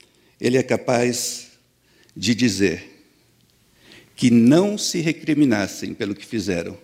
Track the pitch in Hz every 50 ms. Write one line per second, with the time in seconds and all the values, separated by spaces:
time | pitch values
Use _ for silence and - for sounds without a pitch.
0 | _ _ _ _ _ _ _ - - 123 123 131 127 127 120 107 - 135 123 117
1 | 123 123 117 - - - - - - - _ _ _ _ _ _ _ _ _ _
2 | _ _ - - 90 110 120 101 127 113 95 95 98 90 80 - - - - _
3 | _ _ _ _ _ _ _ _ _ _ _ _ _ _ _ _ _ - - -
4 | _ _ _ - 135 120 120 117 113 123 151 175 202 208 208 202 - - - 175
5 | 147 165 147 - - 156 151 147 147 127 107 104 95 87 - - 104 92 85 -
6 | 113 101 101 - - - 120 110 87 98 90 85 85 92 92 -